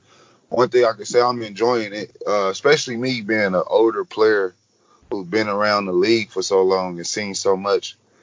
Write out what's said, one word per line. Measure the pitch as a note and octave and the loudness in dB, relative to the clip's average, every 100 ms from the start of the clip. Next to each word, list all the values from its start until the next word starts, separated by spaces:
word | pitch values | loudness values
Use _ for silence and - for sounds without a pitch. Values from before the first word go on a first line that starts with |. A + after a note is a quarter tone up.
| _ _ _ _ _ | _ _ _ _ _
one | - B2 | -2 2
thing | B2 A#2 | 2 2
I | |
can | G#2 | 0
say, | G#2 B2 | -2 0
I'm | B2 A#2+ | 2 0
enjoying | A2 G2 A#2 A#2+ G#2+ | -8 -2 0 0 -4
it, | G2+ - - - | -8 -12 -10 -4
uh, | G2+ F#2+ | -2 -2
especially | G2 D3 D3+ C3 A#2 | 0 2 2 0 -6
me | C3 B2 | -4 -4
being | G#2 A2 | -2 0
an | G2+ F#2 - | 0 0 2
older | G#2 A2+ G#2 F2+ | 4 4 2 -4
player | - A2 G#2 F#2 - _ _ _ _ - | 2 4 4 0 -6 _ _ _ _ -10
who's | G#2 F2 | -10 -4
been | G#2+ G#2+ | -2 0
around | G2+ G#2+ G#2 G2 | 0 2 0 0
the | |
league | F2+ G2+ A#2 G#2 | 2 4 2 0
for | F#2+ | -6
so | F#2 F#2+ | 0 2
long | F#2+ F#2+ F#2 F2 | 4 2 0 -6
and | E2+ | -8
seen | - G#2 F#2+ | -6 -6 -2
so | G2 F#2+ | 0 0
much. | G2+ F#2+ - - _ _ | 0 0 -2 -14 _ _